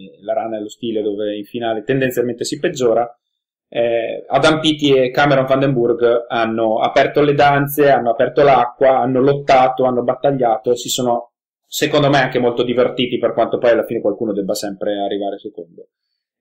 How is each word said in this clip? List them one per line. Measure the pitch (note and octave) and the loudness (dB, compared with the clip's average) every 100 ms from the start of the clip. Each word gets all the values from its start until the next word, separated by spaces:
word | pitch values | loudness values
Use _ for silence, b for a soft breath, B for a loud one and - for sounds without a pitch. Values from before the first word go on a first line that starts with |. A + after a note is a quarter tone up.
| F#2+ D2 | -18 -16
la | G2+ | -6
rana | A2 A2+ A2 | -6 -4 -8
è | |
lo | G#2 | -10
stile | - A#2+ G#2+ | -10 -6 -4
dove | G#2 G2+ G#2 G#2 | -4 -4 -6 -8
in | |
finale | G2+ A#2+ A#2 A2 | -10 -8 -6 -6
tendenzialmente | A#2 C3+ C3 B2 B2 A#2+ | -2 -2 -2 -2 -4 -4
si | - - | -8 -6
peggiora. | F3 C3+ B2 A2 A#2+ - _ _ _ _ _ | -6 -2 0 0 -2 -8 _ _ _ _ _
Eh, | - A#2 A#2 A2+ A2 - | -4 -2 -2 -4 -8 -4
Adam | C#3 D#3 D#3 | 0 2 2
Peaty | D#3+ D3 C#3+ C3+ | -2 0 2 2
e | B2+ | 2
Cameron | D3+ C#3+ C3+ | 2 2 2
Vandenberg | C3 C3+ C#3 B2 A#2+ A#2 A#2+ A#2 - | 2 0 0 0 0 2 2 0 -2
hanno | B2 A2+ A2+ A2+ A2 | -4 -2 0 -2 0
aperto | B2+ C#3 C3+ D3 | 0 2 2 2
le | D3 | 2
danze, | C#3+ C#3+ C#3+ C#3+ D3 C#3+ | 4 4 4 0 2 4
hanno | B2 A#2+ | 4 2
aperto | A2+ B2 - | 0 0 4
l'acqua, | C#3+ B2+ A#2+ - C3+ C3 | 4 4 2 2 2 4
hanno | B2 B2+ | 2 2
lottato, | C3+ C#3+ C#3+ C3 B2+ C3 | 2 0 2 4 4 2
hanno | B2+ A#2+ | 0 0
battagliato, | B2 B2 C#3+ C#3 A#2+ A2+ B2 | -2 0 0 0 0 0 0
si | A#2+ C3 | -2 -2
sono, | - B2 A#2 - _ _ _ _ | -2 0 -2 -4 _ _ _ _
secondo | - D3+ D3+ C#3 | -4 0 2 2
me, | C#3+ | 2
anche | B2+ B2 | 2 0
molto | B2 A#2 | -2 0
divertiti, | B2 B2 B2 - A#2+ A#2+ | -2 0 0 0 -4 -2
per | A2+ | -2
quanto | A#2+ G#2+ - | 0 -2 0
poi | A#2+ | 2
alla | A2+ | 2
fine | - A2+ | 0 -2
qualcuno | G2+ G2 A2+ | -4 -4 -4
debba | G2+ G2 | -4 -4
sempre | G#2 G#2 G2 G#2 G2+ | -6 -8 -6 -6 -4
arrivare | G2 G2+ G2+ G2+ | -4 -4 -6 -8
secondo. | G#2+ F2 E2+ - - _ _ _ _ _ | -12 -14 -18 -20 -20 _ _ _ _ _